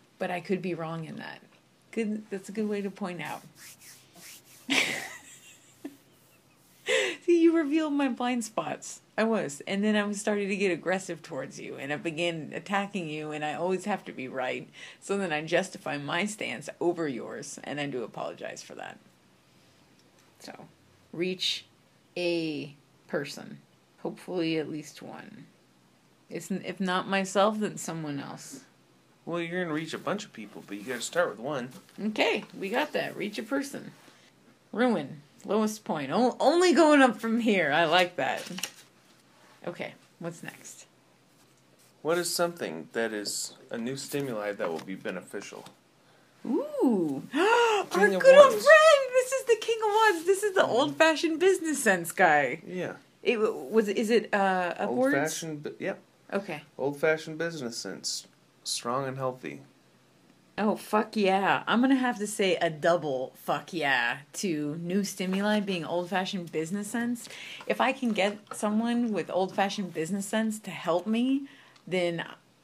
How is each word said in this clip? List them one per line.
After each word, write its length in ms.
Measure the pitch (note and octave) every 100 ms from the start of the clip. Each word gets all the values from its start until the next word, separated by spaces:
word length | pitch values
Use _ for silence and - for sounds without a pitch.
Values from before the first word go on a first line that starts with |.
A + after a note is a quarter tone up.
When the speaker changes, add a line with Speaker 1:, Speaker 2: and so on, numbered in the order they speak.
| _ _
Speaker 1:
But 140 | F#3
I 80 | F3+
could 220 | E3+ F#3
be 120 | F3+
wrong 300 | E3 E3 E3 D3+
in 120 | C#3+
that. 240 | - - - _ _ _ _
Good, 380 | A3+ G#3+ G#3+ -
that's 200 | G3 G3
a 20 |
good 160 | G#3+ G#3
way 140 | G#3
to 80 | G3+
point 320 | G3 F#3 F3
out. 200 | D3 G#2+ - - - - - - - - - - - - -
<laughs> 80 | C#4 - - - - - - - - - - C#4+ - _ _ _ _ _ _ _ _ - A4+ F#4+ D#4 -
See, 160 | E4+
you 140 | E4 E4
revealed 380 | C#4+ D#4+ D#4
my 140 | C#4+ C#4
blind 340 | A3+ B3 B3
spots. 580 | G#3+ - D3+ C3+ - - _ -
I 60 |
was. 380 | A3 A3 C#3+ - -
And 160 | G3
then 120 | G#3+ G#3+
I 80 |
was 160 | G#3 G3+
starting 280 | G#3+ G#3 G3
to 60 | G3
get 160 | G3
aggressive 520 | E3+ E3 F#3+ F#3+ E3
towards 360 | - C#3+ C#3 -
you, 160 | - C3
and 160 | C3+
I 60 | D3
began 540 | E3+ D#3 E3+ E3 -
attacking 560 | - E3 G3+ G3 G3+ D#3+
you, 220 | D3+ D3+
and 120 | D3+
I 120 | D3+ D3
always 300 | F3 F#3 G3
have 200 | F#3+ -
to 60 |
be 160 | - B2+
right. 420 | C3 B2+ B2+ - - - -
So 160 | - G3+
then 160 | F#3
I 80 | D3+
justify 540 | D#3 F3+ F#3+ - - C#3+
my 280 | C#3+ E3 G#3
stance 440 | - A#2+ A#2+ - -
over 280 | E3+ E3 D#3
yours, 520 | A#2 F2+ A#2 C#3+ -
and 160 | - C#3+
I 80 | C#3+
do 160 | B2+
apologize 580 | A2 - - E2+ - -
for 140 | - -
that. 240 | G1+ - - _ _ _ _ _ _ _ _ _ _ _ _ _
So, 280 | - - - _ _ _ _
reach 540 | D3+ F3+ F3+ - - - _ _ _ _ F3+
a 600 | F3 E3+ D#3+ C#3+ D3 C#3+ _ _ -
person. 520 | E3+ C#3+ - - C#3+ _ _ _ _
Hopefully 560 | - E3 - F3+ D#3+ D#3+
at 100 | D3
least 320 | D3+ - -
one. 460 | - - - - - _ _ _ _ _ _ _ _
It's 220 | - -
n-, 100 | F#3
if 160 | - F#3
not 280 | F#3 F#3 -
myself, 520 | G3 F#3+ G#3 G#3 G#3+
then 180 | G3+ D#3+
someone 420 | - E3 D3+ C#3+
else. 400 | C3+ - - C3+ - _ _ _ _ _ D3+
Speaker 2:
Well, 160 | E3+
you're 220 | E3+ F3+
gonna 100 | F3
reach 220 | D3+ D#3+ G#2+
a 20 |
bunch 260 | C#3 G3+
of 100 | -
people, 300 | - G2+ E2+ -
but 100 | G2+
you 60 |
gotta 180 | G#2 B2
start 280 | - E3+ D#3
with 100 | G2+
one. 300 | B2+ C#3+ B2 - - -
Speaker 1:
Okay, 440 | G#3 G#3+ A4+ C#4+ - -
we 100 | F#3+
got 240 | B3 D4
that. 240 | F#3 D3 -
Reach 220 | G3+ A3+
a 40 |
person. 480 | A3+ C#4 C#4 - - - - - - _ _ _ _
Ruin. 500 | G3+ B3 F#3+ C3+ D3 - - -
Lowest 380 | G#3+ G#3+ G#3+
point. 280 | - D#3 C3+
O-, 240 | F3+ B3 -
only 340 | A#3+ E4+ F4+
going 280 | C4+ D#4 D4
up 180 | B3+ -
from 200 | A3+ A3+
here. 320 | A#3 G3 D3+
I 140 | D3+ E3
like 320 | F3 F3+ -
that. 260 | C3 F#2+ - F3+ - - - _ _ _ _ _ - - -
Okay, 280 | F3 - - _ _
what's 240 | E3+ E3
next? 420 | D#3+ - - - - _ _ _ _ _ _ _ _ _ _ _
Speaker 2:
What 160 | D3 F3
is 140 | E3+
something 540 | - E3+ E3+ G2+ D#2+ -
that 200 | A#2 A2+
is 400 | G#2+ G#2 - - - -
a 80 | A#2+
new 180 | A#2 C3+
stimuli 540 | - C#3+ C#3 A2 G#2
that 180 | G#2 F#2+
will 100 | D#2+
be 140 | -
beneficial? 720 | F#2+ A2 F#2 - G2+ - - - - _ _ _ _ _ _ -
Speaker 1:
Ooh. 800 | D#4 D5 D5 D4+ G3+ D#3+ C3+ F3
<gasps> 40 |
Our 520 | C#4 G4+ A#4 A#4 G#4 -
Speaker 2:
King 300 | F#4 G4 F#4+
of 60 |
Speaker 1:
good 140 | C5+ C#5
old 140 | C5+
Speaker 2:
Wands. 140 | G#4+ A#4+
Speaker 1:
friend! 460 | D#5 D#5 C#5+ C5
This 180 | B4+ B4
is 140 | C5 A4
the 120 | A4
King 160 | - A4+
of 60 | G#4+
Wands. 360 | G#4 A4 E4+ E4+
This 180 | G4
is 100 | G#4 F#4+
the 60 |
Speaker 2:
Mm-hmm. 100 | -
Speaker 1:
old-fashioned 680 | A3+ D4 C#4 D#4+ D4+ E4 D#4
business 420 | F#4 F#4 D#4+ C#4+
sense 280 | A3 F#3 E3
guy. 500 | - F3+ D3 C3 C3+ -
Speaker 2:
Yeah. 260 | F3+ C#3 - - _
Speaker 1:
It 120 | - G#3
w-, 180 | G#3+ D3 C3+
was, 160 | A3 G#3
is 200 | - G#3+
it, 200 | A#3 -
uh, 400 | G#3 G3 F#3 F3+ -
upwards? 380 | G#3 A#3+ C4 C#4
Speaker 2:
Old-fashioned 480 | D#3 - E3 D3
bu-, 120 | D3+ -
yeah. 140 | F3+ - _ _ -
Speaker 1:
Okay. 280 | G3 G3 D3+ - -
Speaker 2:
Old-fashioned 600 | C3+ C#3+ D#3+ D#3 D#3+ D#3
business 400 | E3+ D#3+ A#2+ -
sense. 500 | G2 D2+ - - - _ _ _
Strong 440 | - - A#2+ B2+ C3+
and 100 | C3
healthy. 440 | C3 B2+ - C3+ - _ _ _ _ _ _ _ _ -
Speaker 1:
Oh, 180 | G#3 -
fuck 380 | - G#3+ G#3+ A3
yeah. 460 | F#3+ F#3+ F#3 C#3+ -
I'm 140 | G#3+
gonna 140 | C4 C4+
have 220 | B3 G#3+
to 80 | G#3
say 280 | - G3 D#3+
a 140 | E3+
double 640 | D#3 E3+ F3 D3+ C3 C3 -
fuck 380 | - D3+ -
yeah 460 | F3 C#3+ B2+ A#2+ C#3 -
to 420 | - G3+ D3+ D3 E3
new 260 | E3+ G3
stimuli 560 | G3 - F#3 F#3+ G#3 G#3+
being 240 | F#3+ F3+ D3
old-fashioned 640 | F3 F3 F#3+ F#3+ G3 E3
business 360 | D#3+ D#3+ G3+ G#3
sense. 400 | A#3+ A#3+ A#3+ - - - - -
If 140 | G#3+
I 100 | A3+
can 220 | C4+ A#3+
get 240 | G#3 G3 G#3 - -
someone 560 | G#3 G#3+ A#3 A#3+ A#3+
with 180 | G3 D#3+
old-fashioned 640 | F3 F#3+ F#3+ G3 G3+ F3
business 320 | E3 D#3+ G3+ G3
sense 320 | A3 A3 G#3+
to 120 | -
help 360 | D3+ F3 E3+ G#3+
me, 360 | A3+ B3+ C4+ C#4 - - - -
then 380 | F#3 F3 E3 - - _ _